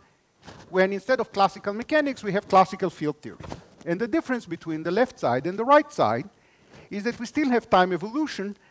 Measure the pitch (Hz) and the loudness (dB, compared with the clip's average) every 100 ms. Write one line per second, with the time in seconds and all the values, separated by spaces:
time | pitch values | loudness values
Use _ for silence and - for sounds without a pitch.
0 | _ _ _ _ - - - 185 190 196 | _ _ _ _ -20 -20 -4 2 2 0
1 | - 262 220 196 196 208 202 208 240 302 | -2 -2 -2 2 0 0 -8 -8 -2 0
2 | 285 254 208 185 - 190 185 190 180 - | 0 -4 -4 -4 2 4 4 0 -6 -4
3 | 151 - 110 - - - - _ 156 175 | -6 -6 -10 -16 -16 -16 -18 _ -4 -2
4 | 226 320 - 247 175 214 165 156 165 190 | 0 -2 -2 -6 -6 -10 -6 -6 -2 0
5 | 175 - 143 127 165 202 233 294 294 - | 0 0 0 0 -2 -4 4 4 4 0
6 | 113 113 196 _ _ _ _ - - 202 | 2 2 -6 _ _ _ _ -20 -12 -6
7 | 214 226 233 294 294 240 - 190 180 175 | -6 -6 -6 -2 2 2 4 4 4 0
8 | 202 262 302 - 196 202 _ | -4 -4 -4 -4 -8 -10 _